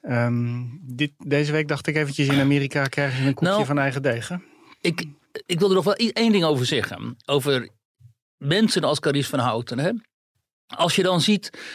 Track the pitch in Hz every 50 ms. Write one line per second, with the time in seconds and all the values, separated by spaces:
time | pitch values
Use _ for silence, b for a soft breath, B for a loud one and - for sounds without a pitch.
0 | - - 127 120 120 120 120 120 120 120 120 123 123 123 120 160 180 131 123 120
1 | 147 147 _ _ - 143 139 143 151 143 147 156 156 147 147 135 - - 147 156
2 | 151 143 143 - 147 135 139 139 135 139 143 143 139 135 - 147 139 135 - -
3 | 143 139 127 131 135 139 135 - 165 175 196 208 214 131 147 143 139 135 127 139
4 | 135 147 113 117 117 - 175 180 B B B B B B B B _ 175 165 175
5 | 170 151 143 _ _ _ _ - - _ 180 160 196 202 190 190 156 190 202 -
6 | 233 220 - 214 226 226 214 202 165 156 151 131 123 123 156 123 104 - - 87
7 | 98 117 123 _ _ - 139 143 127 143 139 127 113 - _ _ _ _ _ _
8 | - - _ _ _ _ _ _ - 139 165 202 226 214 - 190 151 139 151 147
9 | - 165 143 143 139 - - 135 120 127 107 113 120 - 120 120 143 180 233 220
10 | - _ _ _ _ _ _ _ _ _ _ _ _ _ - - 170 175 - -
11 | 185 185 185 175 143 208 208 196 - - B B B B B